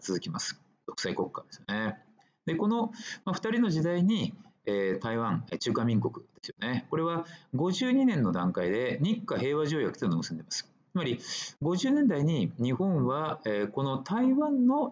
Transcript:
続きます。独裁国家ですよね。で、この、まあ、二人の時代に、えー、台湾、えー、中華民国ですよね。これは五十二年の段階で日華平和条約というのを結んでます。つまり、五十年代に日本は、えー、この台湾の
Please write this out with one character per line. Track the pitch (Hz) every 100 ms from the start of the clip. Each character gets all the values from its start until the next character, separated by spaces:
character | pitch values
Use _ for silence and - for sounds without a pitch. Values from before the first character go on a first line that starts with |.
続 | - 90
き | -
ま | -
す。 | - - _ _ -
独 | -
裁 | 95 92
国 | 90
家 | -
で | -
す | - -
よ |
ね。 | 104 107 107 - _ _ _ -
で、 | 165
こ | 208
の、 | 233 226 - - -
ま | -
あ、 |
二 | 185 220
人 | 233
の | 226
時 | 160
代 | 170 175
に、 | 185 220 - - - _ -
え | 101 98 95
ー、 |
台 | 113 113
湾、 | 113 113 117
え | -
ー、 |
中 | 120
華 | 123 120
民 | 113
国 | -
で | - - -
す | -
よ | -
ね。 | 117 127 -
こ | 156
れ |
は | 165 165 165 - - 127
五 | 175
十 | 190 254
二 | 269 262
年 | 175
の | 104
段 | 87 90
階 | 92 87
で | 107 123 123
日 | 170 226 -
華 | 113
平 | 127 147
和 | 151
条 | 156
約 | 104 -
と | 104
い |
う |
の | 85
を |
結 | -
ん | 80
で |
ま | -
す。 | - - _ _
つ | 180
ま |
り、 | 143 117 - - - -
五 | 151 185
十 | 262
年 | 294 269
代 | 147
に | 151 156 - -
日 | 123
本 | 131 190 165 123
は、 | 143 156 113 110
え | 104 104
ー、 |
こ | 135
の | 135 135
台 | 131 220 254
湾 | 262 302 277 247
の | 285 -